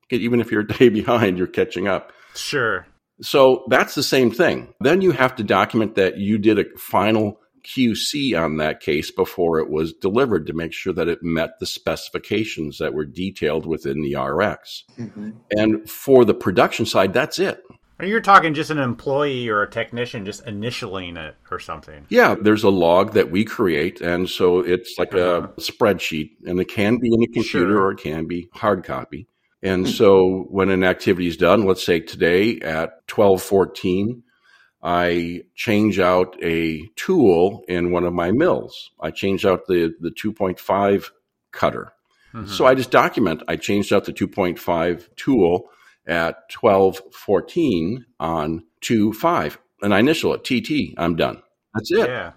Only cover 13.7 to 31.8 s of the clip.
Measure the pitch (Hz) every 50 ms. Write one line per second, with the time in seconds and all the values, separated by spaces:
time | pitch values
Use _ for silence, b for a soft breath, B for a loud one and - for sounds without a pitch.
13.7 | 78 76 - 71 69 76 76 71 69 67 65 69 71 85 104 - - - - -
14.7 | - - - _ _ - 117 104 - 104 104 107 113 - _ - 104 107 110 110
15.7 | 110 107 - - - - - 139 135 127 120 98 - - - 104 90 117 147 190
16.7 | - - 113 - - 107 95 95 90 120 151 156 - - 196 190 - - - -
17.7 | - _ _ _ _ - 170 190 220 226 - 196 196 185 165 165 147 147 151 -
18.7 | 156 147 135 123 117 - - 147 135 143 147 147 135 123 120 113 107 104 101 98
19.7 | - 113 113 - 117 120 123 120 - 117 95 98 101 - - 117 104 101 107 123
20.7 | 123 - 127 101 92 95 90 87 85 82 78 76 - _ _ - 92 87 - -
21.7 | 82 78 - - 76 73 76 - 202 240 233 170 101 85 98 107 107 107 - 98
22.7 | 98 90 82 82 87 92 101 104 - 104 78 73 82 98 113 - - - 110 90
23.7 | 78 73 80 92 - - - 85 87 87 92 - - - 98 87 90 92 - 85
24.7 | 90 90 - - - - 90 - 101 92 90 90 87 85 78 - - - - -
25.7 | - - 123 104 95 80 - - 82 76 76 - _ _ - 87 90 90 90 -
26.7 | - 107 101 104 123 117 127 117 113 113 117 117 - 120 107 - - 90 87 95
27.7 | 104 104 95 98 98 - - 78 78 80 80 80 87 87 85 - - - 113 107
28.7 | 98 92 - - - 131 - - - - - _ _ _ _ _ _ _ - 95
29.7 | 92 92 92 87 - - 117 98 98 95 92 92 95 95 - - - 98 92 98
30.7 | 95 92 92 92 92 - - - 95 87 90 87 80 - - 87 98 113 101 95
31.7 | 92 -